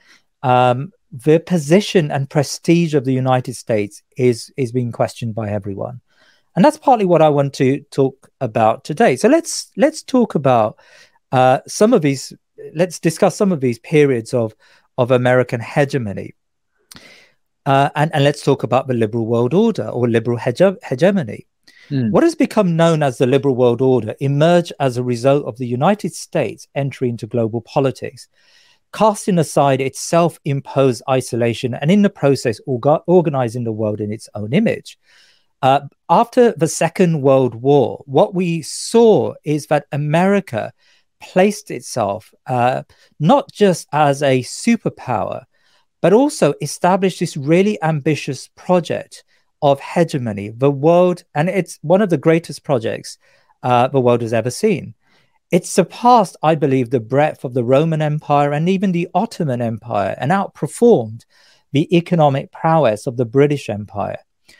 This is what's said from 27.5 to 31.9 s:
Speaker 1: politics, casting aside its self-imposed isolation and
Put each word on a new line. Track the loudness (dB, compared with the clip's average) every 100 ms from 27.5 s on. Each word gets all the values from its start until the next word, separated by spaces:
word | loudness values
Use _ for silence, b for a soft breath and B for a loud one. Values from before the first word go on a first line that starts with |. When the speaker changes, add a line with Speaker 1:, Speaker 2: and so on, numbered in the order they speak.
| -6
Speaker 1:
politics, | -6 -2 -2 -2 -10 -14 -20 b b b b b b
casting | 0 0 0 0 0
aside | 0 2 2 2
its | -2 -8
self-imposed | -2 0 0 -2 -6 -6 -4 0 0 0 -2
isolation | -2 -2 -2 -2 -2 -6
and | -4 0